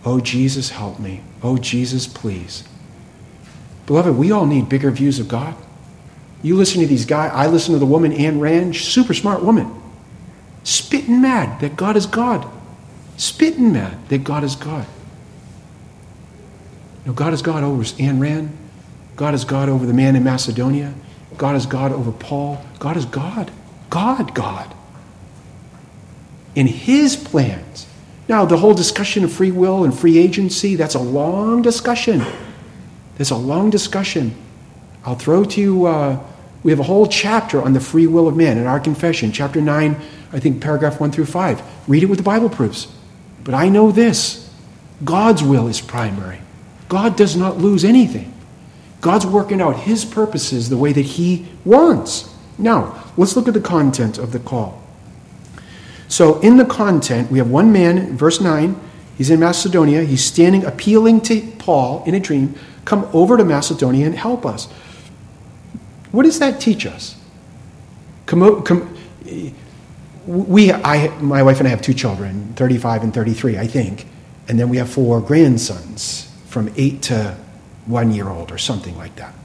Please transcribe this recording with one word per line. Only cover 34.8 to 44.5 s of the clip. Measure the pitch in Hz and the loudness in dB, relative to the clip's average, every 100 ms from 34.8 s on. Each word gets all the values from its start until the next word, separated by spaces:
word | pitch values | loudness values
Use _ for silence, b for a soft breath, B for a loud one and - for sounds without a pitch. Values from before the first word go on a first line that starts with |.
| - - 127 | -20 -16 -12
I'll | 123 | -6
throw | - 175 | 0 2
to | 202 208 | 2 0
you, | 202 185 175 | 0 2 2
uh, | 156 143 131 B B B - | 0 -2 -4 B B B -4
we | 165 | 0
have | 151 | 0
a | |
whole | 143 196 214 | 2 2 2
chapter | - 196 220 - 143 | 0 0 -2 0 -2
on | 127 | 2
the | 131 | 0
free | 135 165 165 | 2 2 4
will | 165 165 | 4 2
of | 156 | 4
man | 160 113 | 2 2
in | 123 | 0
our | 139 | -2
confession, | 143 147 170 160 110 | -2 -2 -2 -2 -4
chapter | 107 139 160 | -4 -4 -2
nine, | 151 147 151 143 B B B | 0 0 0 -2 B B B
I | 139 | -4
think | 139 120 | -2 -2
paragraph | 147 151 147 147 | -2 -2 -2 -2
one | 147 | -4
through | 143 147 | -2 -4
five. | 175 170 113 - B - | -2 -2 -4 -8 B 0
Read | 147 | 2
it | 190 | 4
with | 190 | 2
the | |
Bible | 190 220 226 | 0 2 0
proofs. | - 110 - - - - - - - | 0 -4 -4 -14 -20 -20 -20 -20 -16
But | - | -6
I | 127 180 | 0 4
know | 202 220 | 6 6
this, | 196 233 - - - - | 6 2 2 -4 -10 -18